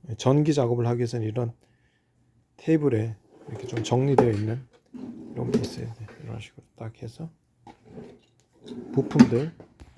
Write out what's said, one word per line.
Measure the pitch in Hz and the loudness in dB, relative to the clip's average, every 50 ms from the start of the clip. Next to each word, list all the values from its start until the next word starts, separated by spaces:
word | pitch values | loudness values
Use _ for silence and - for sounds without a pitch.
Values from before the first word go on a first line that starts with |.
| - - 110 | -8 -10 -10
전기 | - - 131 135 147 151 160 147 | 0 2 4 4 4 4 4 4
작업을 | 143 123 117 120 120 117 | 2 2 2 2 2 2
하기 | 120 120 120 | 0 0 0
위해서는 | 123 117 120 120 110 | -2 -2 -2 -4 -4
이런 | 110 107 123 120 117 117 _ _ _ _ _ _ _ _ _ _ _ _ _ _ _ _ _ _ _ _ | -2 -2 -2 -4 -4 -6 _ _ _ _ _ _ _ _ _ _ _ _ _ _ _ _ _ _ _ _
테이블에 | - - - 160 160 147 143 117 107 110 117 110 - _ _ - - - - | -10 0 2 2 4 4 2 2 2 0 -2 -6 -10 _ _ -20 -20 -16 -14
이렇게 | 123 - - | -14 -12 -10
좀 | - - 117 110 | -8 -6 -6 -2
정리되어 | - - 127 135 143 135 - 127 120 | 0 2 2 4 4 4 6 6 6
있는 | 107 101 107 110 117 131 131 _ _ _ _ _ - - - - - - - - - | 4 2 0 -2 -4 -4 -8 _ _ _ _ _ -16 -14 -12 -12 -12 -14 -16 -12 -8
이런 | 123 123 120 | -6 -4 0
게 | - 117 | 0 0
있어야 | 117 - - - 117 117 - | 0 -2 -6 -10 -10 -12 -12
돼. | - 110 - - - | -14 -16 -18 -16 -16
이런 | 151 117 113 113 | -14 -12 -12 -12
식으로 | 110 - _ - _ _ _ | -12 -16 _ -20 _ _ _
딱 | - 117 113 - - | -14 -14 -14 -12 -12
해서 | - 117 - - 160 165 - _ _ _ _ _ _ - - _ _ - - - - - - - _ _ _ _ _ _ _ _ - - 120 120 120 - | -14 -16 -12 -14 -14 -14 -14 _ _ _ _ _ _ -20 -20 _ _ -20 -20 -18 -18 -18 -20 -20 _ _ _ _ _ _ _ _ -18 -16 -14 -14 -12 -2
부품들, | - 135 131 - - 147 120 - 117 120 143 165 - - - _ _ _ - - _ | -2 -2 -2 0 6 6 6 6 6 0 0 -2 -8 -14 -20 _ _ _ -20 -20 _